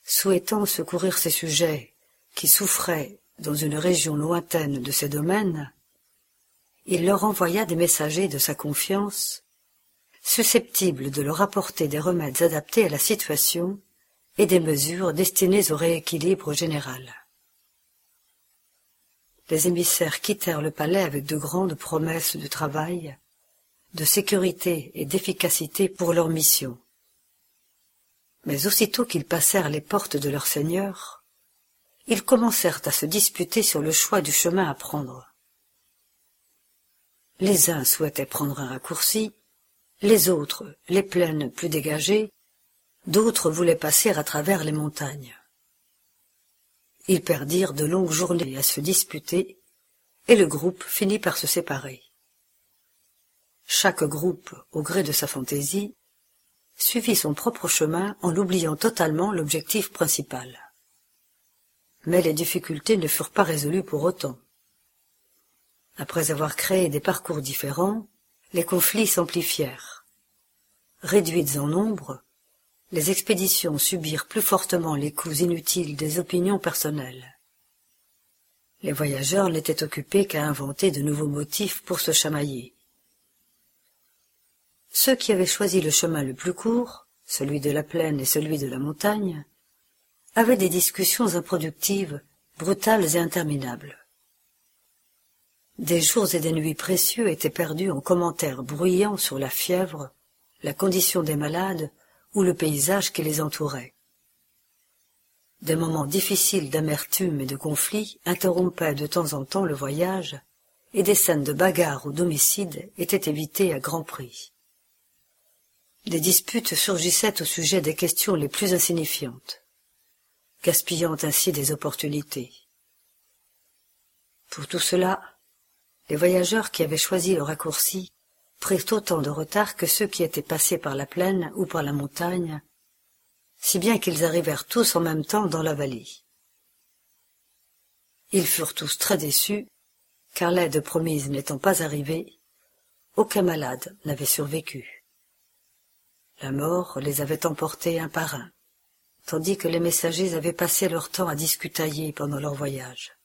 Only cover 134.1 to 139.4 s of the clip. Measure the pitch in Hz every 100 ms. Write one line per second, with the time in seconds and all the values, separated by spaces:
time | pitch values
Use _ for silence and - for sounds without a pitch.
134.1 | 156 165 170 160 143 - 240 226 170 165
135.1 | 156 147 214 196 160 160 147 139 120 -
136.1 | - _ _ _ _ _ _ _ _ _
137.1 | _ _ _ _ _ _ _ _ _ _
138.1 | _ _ 196 175 - 151 - 147 - -
139.1 | 190 151 -